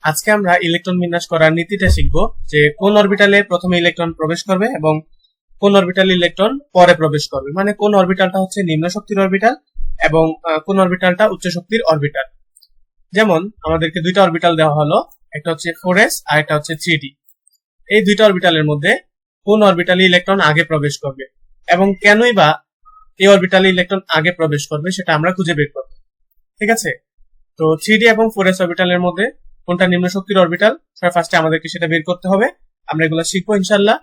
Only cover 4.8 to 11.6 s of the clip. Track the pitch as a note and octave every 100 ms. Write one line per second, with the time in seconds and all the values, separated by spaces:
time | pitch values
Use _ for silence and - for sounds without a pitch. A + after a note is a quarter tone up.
4.8 | D#3 D#3 D#3+ _ _ _ _ - G3+ G3
5.8 | F3+ F#3 F#3+ F#3 F3 E3+ G#3 C#4 - F#3
6.8 | F3 E3 D#3 D3 - C#3 C3+ E3 G3 G#3
7.8 | G#3 G3+ F3+ F#3+ F#3+ F#3+ F#3 G3+ F3+ D#3
8.8 | E3+ G#3 - G3 F#3+ F#3+ A3 D4 _ -
9.8 | - - D#3 D#3+ D#3+ D#3 E3+ D#3 D#3 G3
10.8 | F#3 F3+ F#3 F3+ G#3+ F3+ F3+ E3+